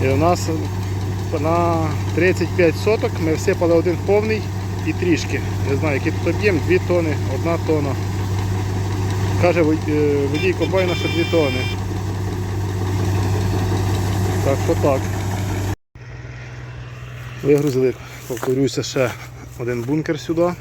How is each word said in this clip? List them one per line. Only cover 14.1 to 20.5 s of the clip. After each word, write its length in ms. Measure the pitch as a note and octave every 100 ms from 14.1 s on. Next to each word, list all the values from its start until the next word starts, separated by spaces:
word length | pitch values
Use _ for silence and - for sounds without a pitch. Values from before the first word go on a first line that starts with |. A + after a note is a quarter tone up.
| - - -
Так 140 | C3+ C3+
що 100 | - E3
так. 180 | D3+ C3+ - - - - - F#2+ G2 - _ - - - - - - - - - - - - - - -
Вигрузили, 520 | C#3 C#3+ D3 B2+ C3 A#2 - - -
повторюся, 540 | A#2+ C3+ C3 C3+ -
ще 280 | A#2+ C#3+ B2 - - - - -
один 240 | A#2+ A#2+
бункер 380 | A#2 D3+ D3+ D#3
сюди. 320 | - E3 F3